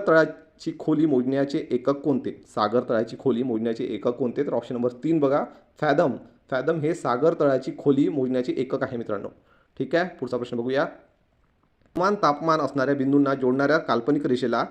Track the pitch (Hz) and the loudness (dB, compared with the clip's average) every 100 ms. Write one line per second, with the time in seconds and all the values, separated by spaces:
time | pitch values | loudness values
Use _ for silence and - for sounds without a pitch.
0 | 202 160 156 - - _ 160 156 - 151 | 4 4 4 -2 -20 _ -10 -4 0 2
1 | 156 127 123 135 139 160 143 123 131 143 | 2 2 2 0 0 -4 -2 -2 0 -2
2 | 151 127 101 - - 120 104 120 127 113 | 0 -2 -4 -10 -8 -2 0 0 0 -2
3 | 117 120 135 117 131 110 117 113 127 107 | -2 -2 0 0 0 -2 -2 -4 -6 -4
4 | 123 123 123 120 139 127 - 120 123 123 | -4 -2 -4 -2 -4 -4 -4 -4 -4 -2
5 | 156 165 143 147 214 - _ - 151 143 | -2 2 2 2 -2 -10 _ -4 0 2
6 | 160 110 - _ _ 131 143 165 147 151 | 2 -2 -10 _ _ -4 -2 -2 -2 -2
7 | 135 123 160 170 143 131 - - 147 135 | -2 2 2 2 2 2 -2 -2 6 6
8 | 175 147 127 127 127 160 127 131 131 120 | 6 2 0 0 -2 -2 -2 -2 -2 -4
9 | 110 101 101 - _ _ _ - 131 170 | -4 -6 -6 -14 _ _ _ -10 -2 -2
10 | 180 - 123 123 123 120 127 135 170 - | -2 -6 -6 -4 -4 -4 -2 -2 -2 -6
11 | _ _ _ _ _ _ _ _ _ 170 | _ _ _ _ _ _ _ _ _ -2
12 | 190 202 151 147 160 156 143 139 131 135 | 0 2 2 2 0 0 0 -2 0 0
13 | 131 143 139 135 127 131 139 160 - 117 | 2 2 2 2 0 2 2 2 0 -2
14 | 131 147 156 123 123 117 135 | 0 0 0 0 0 -2 -2